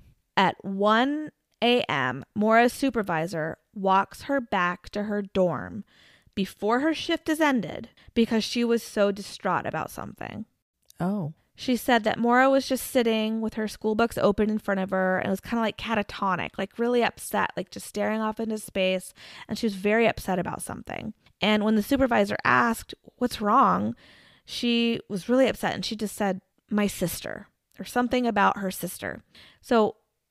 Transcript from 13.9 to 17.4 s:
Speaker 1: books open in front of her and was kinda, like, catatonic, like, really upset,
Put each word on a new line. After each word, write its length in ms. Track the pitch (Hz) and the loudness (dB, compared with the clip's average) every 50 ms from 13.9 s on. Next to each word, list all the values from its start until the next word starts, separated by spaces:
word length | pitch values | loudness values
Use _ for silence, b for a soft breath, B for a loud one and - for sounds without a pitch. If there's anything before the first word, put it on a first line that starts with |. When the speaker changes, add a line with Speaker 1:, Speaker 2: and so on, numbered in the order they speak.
| 214 | 2
Speaker 1:
books 240 | 214 233 226 - | 2 0 0 2
open 320 | - - 202 202 - 208 214 | 2 2 2 4 2 2 0
in 80 | 214 | 0
front 220 | 220 - - 196 190 | -2 -2 -2 -2 -2
of 100 | 190 196 | -2 -2
her 300 | 190 190 185 185 185 185 | 0 0 2 2 0 0
and 100 | - - | 0 -2
was 120 | 196 190 | -2 -4
kinda, 200 | - - 233 233 | -4 -4 -2 -2
like, 160 | 226 214 - | -2 -2 -4
catatonic, 760 | - - 220 226 214 202 - - - 202 190 185 160 90 - - | -6 -6 -4 -2 -2 -4 -4 -6 -4 -2 -2 0 -2 -4 -6 -6
like, 220 | - 196 - _ - | -8 -8 -6 _ -4
really 240 | 233 240 247 240 233 | -2 0 2 2 2
upset, 480 | - - - - - - 202 | 0 -2 -6 -8 -4 -2 -2